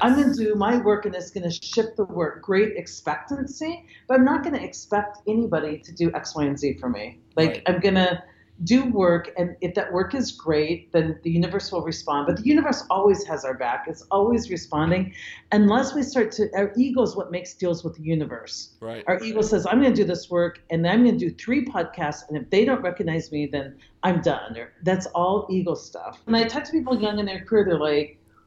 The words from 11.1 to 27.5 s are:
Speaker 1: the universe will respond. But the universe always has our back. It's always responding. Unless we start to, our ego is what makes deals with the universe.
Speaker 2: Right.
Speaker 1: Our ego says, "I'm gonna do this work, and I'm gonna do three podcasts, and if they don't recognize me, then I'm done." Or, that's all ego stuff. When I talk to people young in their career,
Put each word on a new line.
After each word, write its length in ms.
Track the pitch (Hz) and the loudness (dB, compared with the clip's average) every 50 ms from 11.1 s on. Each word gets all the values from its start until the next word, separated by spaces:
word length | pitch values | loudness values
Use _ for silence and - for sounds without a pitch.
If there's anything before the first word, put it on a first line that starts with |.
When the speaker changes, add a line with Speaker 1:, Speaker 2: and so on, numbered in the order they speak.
| 156 - - | -2 -4 -4
Speaker 1:
the 80 | 165 | 0
universe 400 | 165 170 175 180 190 196 - - | 2 2 2 2 0 -4 -4 -4
will 100 | 190 170 | -4 -4
respond. 460 | 151 160 160 - - 160 147 143 143 | -4 -4 -6 -6 -4 -2 -2 0 0
But 100 | 170 185 | 0 -2
the 60 | - 220 | 0 2
universe 400 | 262 302 320 294 294 254 - - - | 4 4 4 4 2 -2 -4 -2 -2
always 320 | 180 196 202 208 190 160 - | 0 4 4 4 4 4 0
has 200 | - 160 143 - | -6 -6 -6 -4
our 120 | 131 131 | -6 -4
back. 300 | 123 131 117 123 131 - | -4 -2 -2 -4 -4 -6
It's 160 | 160 165 - - _ | -8 -12 -12 -4 _
always 400 | 196 196 202 233 240 220 - - | 2 2 4 2 2 0 -2 -4
responding. 600 | 180 165 - - 160 151 160 165 175 185 190 - - - - - - - - _ | -8 -8 -6 -4 -2 0 0 2 2 0 -2 -4 -8 -12 -16 -16 -18 -18 -6 _
Unless 440 | 208 208 208 202 214 254 269 269 - | 4 6 6 6 6 4 2 0 -2
we 80 | 294 254 | -2 -4
start 280 | - - 262 214 214 - | 0 0 0 0 0 0
to, 140 | - 208 - - | -2 -2 0 0
our 160 | 185 202 196 - | 0 -2 0 2
ego 240 | 240 262 277 240 262 | 0 0 2 2 2
is 140 | 226 185 - | 0 0 -2
what 160 | 196 180 - | -6 -6 -6
makes 240 | 175 175 175 - - | -6 -8 -8 -10 -8
deals 280 | - 190 180 170 165 - | -4 -2 -2 -2 -2 -6
with 120 | 160 - | -8 -10
the 80 | - 156 | -8 -4
universe. 720 | 160 165 156 147 120 123 113 - - - - - - _ _ | -2 -2 -2 -2 -4 -8 -12 -12 -12 -14 -14 -14 -16 _ _
Speaker 2:
Right. 240 | 113 113 113 110 - | -12 -12 -12 -6 -2
Speaker 1:
Our 120 | 165 185 185 226 | -2 -2 -2 -2
ego 180 | 220 214 220 | -2 -2 -2
says, 240 | 208 - 220 180 175 | 0 2 0 0 2
"I'm 160 | 180 208 254 | 2 2 4
gonna 140 | 277 254 220 | 4 4 4
do 80 | - 202 | 4 2
this 260 | 185 175 170 - - | 0 0 -4 -4 -2
work, 320 | 175 175 175 170 - - _ - | 0 0 0 0 -2 -8 _ -4
and 180 | 165 165 165 | -2 0 2
I'm 160 | 175 190 233 247 | 2 4 6 6
gonna 140 | 240 196 | 6 4
do 140 | - 175 165 | 2 0 -4
three 340 | 127 - - 220 254 294 247 | -6 -6 -4 -2 -2 -2 -2
podcasts, 560 | - - 185 165 - - 180 160 147 147 - - | -2 -4 -4 -4 -4 -6 -6 -6 -6 -6 -8 -10
and 100 | - 151 | -8 -8
if 140 | 147 123 - | -8 -4 2
they 120 | 190 196 220 | 2 4 4
don't 200 | 262 262 - 180 | 4 2 0 -2
recognize 480 | 180 175 - 196 160 160 165 160 - | -4 -4 -4 -4 -2 -2 -4 -4 -4
me, 160 | 151 147 147 | -4 -4 -4
then 300 | 143 147 143 135 135 131 - _ _ _ _ - | -4 -4 -6 -6 -8 -12 -18 _ _ _ _ 0
I'm 180 | 185 175 165 | 2 2 2
done." 340 | 170 165 135 120 - 107 113 | 2 0 0 0 -4 -10 -12
Or, 160 | 117 117 - _ _ 165 | -12 -14 -14 _ _ 0
that's 240 | 180 190 185 185 | 0 0 0 -2
all 400 | - - 170 175 185 190 208 - - | -4 -2 0 0 2 0 0 -2 -2
ego 240 | 190 185 165 175 156 | -2 -2 0 -2 -4
stuff. 480 | - - - - 82 87 107 - - _ | -6 -8 -14 -16 -14 -14 -16 -16 -12 _
When 100 | 220 226 | 0 2
I 80 | 226 226 | 2 2
talk 200 | 226 - 294 294 | 0 -2 -6 -4
to 60 | - | -2
people 240 | 320 320 247 254 254 208 | -2 -2 0 0 -2 0
young 160 | 208 214 208 | 0 -2 -2
in 80 | 208 202 | -2 -4
their 180 | 196 190 185 - | -4 -6 -10 -4
career, 220 | - | 0